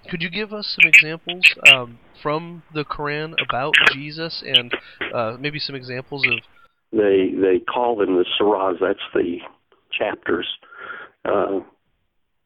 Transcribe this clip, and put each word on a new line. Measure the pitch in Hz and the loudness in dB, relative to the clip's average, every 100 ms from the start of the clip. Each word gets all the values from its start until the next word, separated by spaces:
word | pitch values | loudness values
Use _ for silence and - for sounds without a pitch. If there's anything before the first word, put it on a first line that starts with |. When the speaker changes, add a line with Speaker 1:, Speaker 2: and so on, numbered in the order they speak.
| - | -10
Speaker 1:
Could | 165 | -6
you | 175 | -6
give | 180 214 | -6 -6
us | 208 202 - | -8 -6 0
some | 160 | 4
examples, | 156 156 165 - 180 - - - | 6 4 -2 -8 0 0 4 6
um, | 127 120 117 - - | 6 2 -12 -20 -8
from | 151 156 170 170 - | -4 -4 -4 -14 -10
the | 156 | -6
Quran | 143 - 147 147 156 165 | -6 -6 -4 -4 -4 -4
about | 127 120 143 151 156 | -2 -2 2 4 4
Jesus | 139 147 151 165 - - | 2 -4 -8 -8 -8 -2
and, | - 123 - - - - | -2 0 -6 -8 -12 -6
uh, | 123 110 120 | -2 -4 -4
maybe | 147 147 | -6 -6
some | - | -8
examples | 139 127 123 131 143 131 | -10 -8 -8 -8 -2 -2
of | - - _ _ _ _ | -2 -6 _ _ _ _
Speaker 2:
They, | 110 101 98 92 | 2 4 4 4
they | 92 95 90 | 2 2 2
call | - 127 120 113 | 0 0 0 2
them | 95 90 | 2 2
the | 90 - | 2 2
surahs. | 104 101 95 85 | 2 2 2 0
That's | 92 98 - | 0 -2 -2
the | - 87 85 - - _ _ _ - | 0 0 -2 -10 -20 _ _ _ -4
chapters, | 107 90 - 87 92 - - - - - - _ | -2 -4 -2 -2 -4 -10 -14 -18 -14 -14 -16 _
uh, | - 101 92 95 - _ _ _ _ _ _ _ | 0 0 2 -2 -6 _ _ _ _ _ _ _